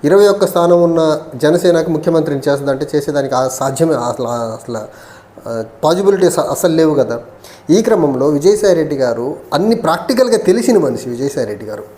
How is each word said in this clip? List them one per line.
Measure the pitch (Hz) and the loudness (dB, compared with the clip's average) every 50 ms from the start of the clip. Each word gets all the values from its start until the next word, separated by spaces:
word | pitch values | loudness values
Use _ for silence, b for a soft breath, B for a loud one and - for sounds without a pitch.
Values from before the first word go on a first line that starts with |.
| - | 2
ఇరవై | 147 175 202 208 202 | 4 4 6 6 4
ఒక్క | 202 202 196 | 4 2 0
స్థానం | 180 - 180 170 175 175 175 175 | 0 2 2 2 4 4 4 4
ఉన్న | 170 165 165 160 156 151 - - - - | 2 2 2 2 0 0 -2 -6 -12 -8
జనసేనకు | 127 147 151 165 175 175 180 170 165 160 185 | -2 0 2 2 2 2 2 2 2 0 0
ముఖ్యమంత్రిని | 160 151 156 170 165 160 156 165 143 135 135 147 | -2 -2 0 0 0 0 0 0 -4 -4 -2 -2
చేస్తుందంటే | 143 143 139 139 135 131 147 143 - | -2 -2 0 -4 -2 -4 -4 -2 -2
చేసేదానికి | 147 143 - 143 143 139 131 131 | -2 -2 -2 -4 -2 -2 -2 0
ఆ | 127 131 131 | 0 -2 -2
సాధ్యమే, | - - 139 135 131 - 165 165 156 | -2 -4 -4 -4 -2 0 0 0 0
అసలు, | 127 120 120 123 - 127 117 | -2 -2 -4 -4 -4 -6 -6
అసలు, | 120 120 117 113 110 110 - - 117 110 107 107 B B B B B B B B B - - - | -4 -6 -6 -6 -8 -12 -12 -10 -10 -10 -10 -12 B B B B B B B B B -18 -12 -10
ఆ, | 117 113 107 - - - - | -8 -8 -8 -10 -10 -4 0
పాజిబిలిటీస్ | 151 170 185 196 196 196 185 185 170 - - | 0 0 2 2 2 4 4 2 2 2 0
అసలు | - - 135 - - 175 160 | -2 -2 -4 0 0 0 2
లేవు | 160 160 156 151 | 4 2 2 2
కదా. | 139 127 113 117 117 - - - B B B B B B - | 2 0 0 -2 -8 -10 -14 -20 B B B B B B 2
ఈ | 156 208 226 | 2 2 4
క్రమంలో | 233 226 185 160 143 131 127 135 | 2 2 2 2 0 0 0 0
విజయసాయి | 151 151 143 147 190 214 214 208 196 180 | 0 0 2 2 2 2 2 2 2 2
రెడ్డి | 165 156 139 147 | 2 0 -2 -2
గారు | 135 131 120 113 117 120 135 160 - - - - | -2 -2 -2 -2 -4 -4 -8 -8 -10 -10 -4 -2
అన్ని | 147 190 220 226 | -2 0 0 0
ప్రాక్టికల్గా | 226 - 160 165 170 - - 254 226 254 240 214 | 0 0 -2 -2 -2 -2 -4 0 0 2 2 2
తెలిసిన | 156 - - 185 233 226 - 240 202 | 0 2 2 0 2 2 2 2 4
మనిషి | 156 131 120 - - 127 | 2 2 -2 -4 -8 -10
విజయసాయి | 120 120 135 139 - 143 120 | -8 -6 -6 -4 -4 -4 -6
రెడ్డి | 107 104 98 107 | -6 -6 -10 -10
గారు. | 104 107 104 104 - - | -12 -12 -12 -12 -16 -18